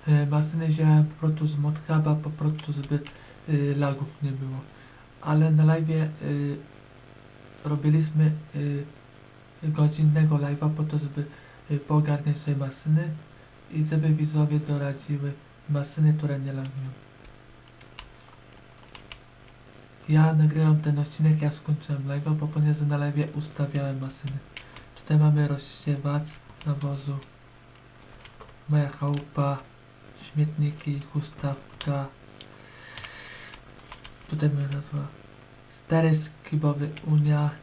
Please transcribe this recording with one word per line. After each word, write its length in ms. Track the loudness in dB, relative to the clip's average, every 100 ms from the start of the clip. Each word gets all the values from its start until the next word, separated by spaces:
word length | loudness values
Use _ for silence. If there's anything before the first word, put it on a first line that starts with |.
| 4
E, 180 | 4 4
maszyny 420 | 2 2 0 0
wziąłem 380 | 4 6 6 4
po 100 | 2
prostu 320 | -2 0 -2
z 80 | 0
Modhuba, 600 | -2 -2 0 0 2 0
po 140 | -2
prostu 440 | -4 -2 -2 -6
żeby, 260 | -8 -4 -4 -4 -18 -20 -16 -2
e, 260 | 0 2 0
lagów 320 | 0 -2 -8 -6
nie 100 | -6
było. 280 | -4 -8 -8 -12 -20 -20 -20 -20 -12
Ale 300 | 0 4 6
na 140 | 6 6
live'ie, 380 | 4 2 0
e, 60 | -2 -4 -4 -2 -4 -6 -12 -20 -20 -20 -20 -20 -20 -20 -20 -10 -4
robiliśmy, 640 | 0 4 4 2 4 2 2 -6 -6 -4 -4 -8 -16 -20 -20 -20 -20 -20 -6
e, 60 | -4
godzinnego 680 | 2 2 4 4 6 4 4
live'a 320 | 0 0 0
po 140 | 0
to, 140 | -2 -2
żeby, 280 | -4 -6 -8 -10 -20 -20 -6
e, 60 | -6
pogarniać 600 | 2 2 2 0 0 -2
sobie 200 | -2 -2
maszyny 520 | -4 -6 0 2 0 -8 -14 -20 -20 -20 -8
i 140 | -4 0
żeby 240 | 2 2
widzowie 500 | 2 2 2 2 0
doradziły 760 | 0 -2 -2 -6 -6 -4 -4 -8 -18 -20 -4
maszyny, 440 | -4 -2 2 4
które 260 | 4 0 -4
nie 140 | -6
lagują. 360 | -6 -8 -8 -10 -12 -20 -20 -20 -20 -20 -20 -20 -20 -20 -20 -20 -20 -20 -20 -20 -20 -20 -20 -20 -20 -20 -20 -20 -20 -20 -20 -20 -20 -20 -16 2
Ja 240 | 4 6
nagrywam 480 | 6 4 4 4 4
ten 180 | 2 -2
odcinek, 420 | -2 2 4 4
ja 100 | 0
skończyłem 520 | -4 -4 -4 -2 -6
live'a, 320 | -4 -4 -2 -2
bo 120 | -2
ponieważ 340 | 0 0 2
na 160 | 0 0
live'ie 300 | -2 -2 -4 -6
ustawiałem 640 | -10 -4 -4 -2 -4 -6
maszyny. 380 | -8 -10 -10 -10 -12 -18 -18 -20 -20 -20 2
Tutaj 140 | 4 6
mamy 220 | 4 2
rozsiewacz 800 | -2 -8 -8 -4 -2 -2 -2 -4 -14 -20 -10 -6
nawozu. 520 | -4 -4 -6 -6 -8 -10 -20 -20 -20 -20 -20 -20 -20 -20 -20 -20 -20 -20 -18 0
Moja 200 | 0 0
chałupa, 680 | -4 -4 -4 -6 -4 -2 -4 -10 -20 -20 -20 -20 -20
śmietniki, 800 | -8 -2 -2 0 -4 -4 -6 -6 -6
hustawka. 920 | -8 -8 -8 -8 -8 -12 -10 -6 -4 -6 -14 -20 -20 -20 -20 -20 -20 -18 -16 -16 -16 -16 -16 -18 -20 -20 -20 -20 -20 -20 -20 -10
Tutaj 200 | 0 0
moja 180 | 0 -4
nazwa. 400 | -6 -6 -8 -10 -14 -20 -20 -20 -20 -20
Stery 440 | -20 -2 2 4 2
skibowy 720 | -2 -16 -6 -2 0 -2 -6 -6 0
Unia. 420 | 2 4 2 0 -4